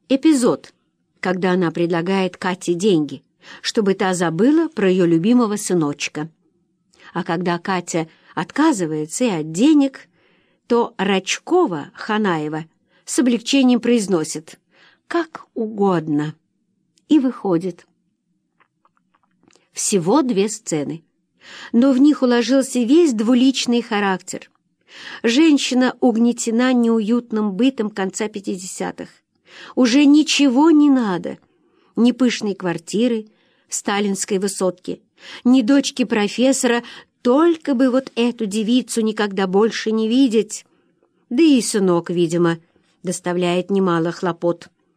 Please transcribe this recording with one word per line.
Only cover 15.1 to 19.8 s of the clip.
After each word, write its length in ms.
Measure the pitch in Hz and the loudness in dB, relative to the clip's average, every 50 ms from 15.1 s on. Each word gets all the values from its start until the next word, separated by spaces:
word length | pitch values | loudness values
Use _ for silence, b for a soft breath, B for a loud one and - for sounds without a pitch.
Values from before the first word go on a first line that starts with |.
| - 339 330 - - - - _ - | -4 -4 -4 -6 -10 -20 -20 _ -8
угодно", 800 | 247 226 214 220 202 202 196 185 165 156 160 147 147 147 156 151 _ _ _ _ _ _ _ _ _ _ _ _ _ _ - | -8 -8 -6 -4 -2 0 0 0 0 -2 -2 -2 -2 -2 -4 -8 _ _ _ _ _ _ _ _ _ _ _ _ _ _ 0
и 100 | 294 311 | 2 2
выходит. 680 | 254 262 240 - - 196 175 165 180 185 170 - - _ _ _ _ _ _ _ _ _ _ _ _ _ _ _ _ _ _ _ _ _ _ _ _ _ _ _ _ _ _ _ _ _ _ _ _ _ | 2 0 -4 -4 -2 -2 -2 -2 -2 -4 -10 -12 -18 _ _ _ _ _ _ _ _ _ _ _ _ _ _ _ _ _ _ _ _ _ _ _ _ _ _ _ _ _ _ _ _ _ _ _ _ _
Всего 500 | - - | -12 -8